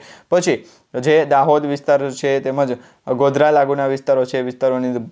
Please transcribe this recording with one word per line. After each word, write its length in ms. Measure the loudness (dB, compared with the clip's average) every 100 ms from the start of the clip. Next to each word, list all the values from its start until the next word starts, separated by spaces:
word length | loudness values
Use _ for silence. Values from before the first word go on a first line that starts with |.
| -10 -20 _
પછી 360 | 0 0 -2 -6 _ _ -6
જે 240 | 2 2 4
દાહોદ 400 | 2 4 2 0
વિસ્તાર 460 | -4 0 0 0
છે 280 | -4 -2 -2
તેમજ 300 | -2 -2 -2 -4 -12 _ -6 0
ગોધરા 360 | 0 2 2
લાગુના 360 | 4 2 0 -2
વિસ્તારો 380 | -4 0 0 0
છે, 140 | -4
એ 20 |
વિસ્તારોની 460 | -6 -2 -2 -2 -2
અંદર 140 | -6 -6